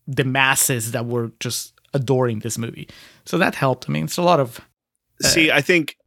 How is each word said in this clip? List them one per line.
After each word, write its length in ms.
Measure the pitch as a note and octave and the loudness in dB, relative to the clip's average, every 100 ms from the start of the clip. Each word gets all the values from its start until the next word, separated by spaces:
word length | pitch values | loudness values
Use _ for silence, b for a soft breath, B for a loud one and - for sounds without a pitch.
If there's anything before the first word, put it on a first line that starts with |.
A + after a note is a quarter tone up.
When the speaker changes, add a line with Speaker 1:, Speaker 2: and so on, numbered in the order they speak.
| - | -4
Speaker 1:
the 180 | C3+ | -2
masses 680 | C3 C3+ C3+ C3+ - B2 A2+ | 0 2 4 4 2 -2 -2
that 140 | A#2+ A#2 | -4 -2
were 260 | A#2+ A#2 - | -4 -4 -6
just 320 | B2 - - _ _ | -8 -6 -10 _ _
adoring 460 | C#3 B2 C3 B2 G#2+ | -2 2 2 2 -2
this 180 | A2+ A2+ | -6 -6
movie. 280 | A#2 - - B B B | -6 -10 -16 B B B
So 140 | - E3+ | -4 0
that 160 | F#3+ | 0
helped. 340 | - C3+ C3 - | 2 0 0 -2
I 40 | |
mean, 120 | D3+ | -4
it's 140 | D#3 - | -4 0
a 40 | |
lot 180 | F3 D#3+ | 2 2
of, 200 | A#2+ - - _ _ _ _ - | 0 -8 -20 _ _ _ _ -4
uh, 40 | C3+ | 0
Speaker 2:
See, 220 | E3 D#3 | 2 2
I 120 | C#3 | 2
think 340 | C#3+ F3 C#3+ - | 2 2 0 -8